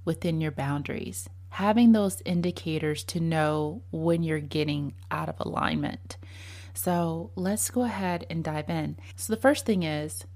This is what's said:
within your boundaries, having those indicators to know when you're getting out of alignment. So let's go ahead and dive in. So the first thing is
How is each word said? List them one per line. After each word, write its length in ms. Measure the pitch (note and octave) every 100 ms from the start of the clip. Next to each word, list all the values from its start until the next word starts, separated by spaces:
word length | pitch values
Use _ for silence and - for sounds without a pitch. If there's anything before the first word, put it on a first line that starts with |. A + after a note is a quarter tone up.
within 380 | - D#3+ F3+ D#3+
your 100 | D#3
boundaries, 760 | C#3+ C#3 C#3+ - - - - - - -
having 420 | - G3 G#3+ A#3+
those 300 | A3 G3+ F#3 -
indicators 800 | F3 F3 F3 - D#3 D3+ D3+
to 160 | - F3
know 600 | E3 E3 D3+ D3+ D3+ F3+ -
when 320 | E3 E3 E3+
you're 160 | E3 D#3
getting 540 | D3 D3+ D3+ D3 C#3+ - -
out 200 | D#3 D#3+
of 100 | -
alignment. 760 | - - - D3+ C#3+ - - - - - - - -
So 580 | - - F3 E3+ D#3+ E3+ -
let's 340 | F#3 A3 -
go 140 | B3
ahead 420 | A#3+ G3 F#3+ F3 -
and 140 | E3
dive 260 | D#3+ D3+ D3+
in. 280 | E3+ D3+ D3+ - -
So 180 | -
the 80 | A3
first 240 | C4 C#4+ -
thing 180 | G3+
is 420 | E3 D3+ D3+ - -